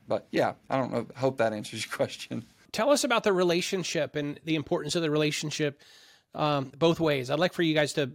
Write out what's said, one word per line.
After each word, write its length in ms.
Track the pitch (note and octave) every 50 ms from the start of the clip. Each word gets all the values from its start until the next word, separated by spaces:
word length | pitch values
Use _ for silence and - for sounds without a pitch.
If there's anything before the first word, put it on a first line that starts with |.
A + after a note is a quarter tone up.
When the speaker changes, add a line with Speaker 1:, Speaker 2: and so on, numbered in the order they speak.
| _ -
Speaker 1:
but 180 | A#2 G2+ - -
yeah, 240 | - - B2+ G2 - - _ -
I 60 | C3+
don't 160 | C3+ B2 - -
know. 140 | A#2+ A2 - -
Hope 220 | A#2+ C3 C3+ C3+ -
that 140 | A2+ A2 G#2+
answers 320 | G#2+ B2 - A#2 A2 -
your 80 | - -
<laughs> 40 |
question. 480 | - C3+ - - - - - B2 A#2 - - _ _ - - -
Speaker 2:
Tell 180 | - - C#4
us 140 | D4 - -
about 180 | B3+ A#3+ A3 -
the 80 | G#3+ F#3+
relationship 840 | F3+ F#3 F3 E3+ E3+ - - G3 F#3 D#3+ - - E3 C#3+ B2 -
and 240 | D3+ D3 D3 C#3+ - -
the 100 | D#3+ D#3
importance 400 | D3+ C3 - F3+ E3 D3 D3 D3+
of 60 | F3 E3
the 80 | D3+
relationship, 680 | D3 D3+ D3+ D3+ D3+ - D#3+ D3+ - - D3+ C#3+ C#3 - - - - - - - - _ _ _ -
um, 380 | D#3 D3+ D3+ D3 C#3 C3 C3 - C3+
both 220 | E3 E3+ E3 E3+
ways. 300 | E3+ D#3 D3 C3+ B2 B2+
I'd 80 | C#3 D3+
like 140 | F3+ F3+ -
for 100 | - F3
you 120 | D#3+ D3+
guys 180 | D#3 D3 C#3 -
to, 180 | D#3+ C#3+ B2+